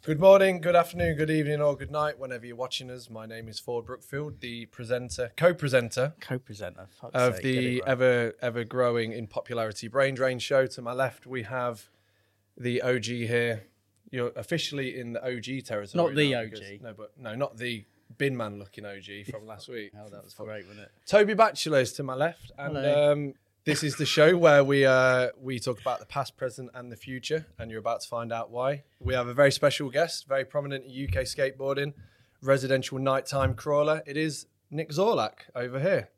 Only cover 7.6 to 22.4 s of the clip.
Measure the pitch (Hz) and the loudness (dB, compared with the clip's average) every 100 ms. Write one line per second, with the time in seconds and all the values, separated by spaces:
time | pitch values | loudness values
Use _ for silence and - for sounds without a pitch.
7.6 | 123 123 131 127 127 123 117 - 123 117 | 0 -2 0 2 4 4 0 -2 -4 -4
8.6 | 113 127 123 120 113 113 110 - - 117 | -6 0 2 2 -2 -6 -8 -10 -8 -4
9.6 | 110 104 117 120 135 131 131 127 110 139 | -4 -6 -4 2 2 2 -2 -2 0 2
10.6 | 131 - 120 127 131 - 123 127 107 127 | 2 -2 -8 -2 -2 -4 -10 -10 -6 -4
11.6 | 123 113 - _ _ _ _ _ _ - | -4 -6 -14 _ _ _ _ _ _ -8
12.6 | 123 120 127 127 110 120 113 120 120 110 | -4 -2 0 -2 -2 -6 0 0 0 -4
13.6 | - _ _ _ - 131 120 - 110 165 | -10 _ _ _ -12 -6 -6 -6 -4 -4
14.6 | - 143 131 120 120 117 131 127 110 131 | -2 -4 -6 -6 -8 -6 -4 -6 -6 -8
15.6 | - 107 104 175 165 139 147 127 110 107 | -6 -8 -4 0 0 2 2 2 -4 -10
16.6 | 98 101 113 101 104 _ 123 107 - 110 | -14 -16 -16 -16 -18 _ -10 -6 -6 -4
17.6 | 123 117 101 _ _ 117 139 127 107 101 | -8 -8 -10 _ _ -4 -2 -2 -6 -8
18.6 | 98 - 101 98 98 101 101 110 107 107 | -16 -16 -14 -14 -14 -16 -14 -14 -14 -18
19.6 | - 123 101 107 104 101 95 - 107 107 | -14 -12 -12 -16 -20 -20 -20 -16 -12 -12
20.6 | 92 104 101 _ - 202 208 214 220 151 | -14 -20 -20 _ 2 4 4 6 4 4
21.6 | - 147 127 - 135 131 156 170 | 0 2 2 -2 -8 -2 -2 -4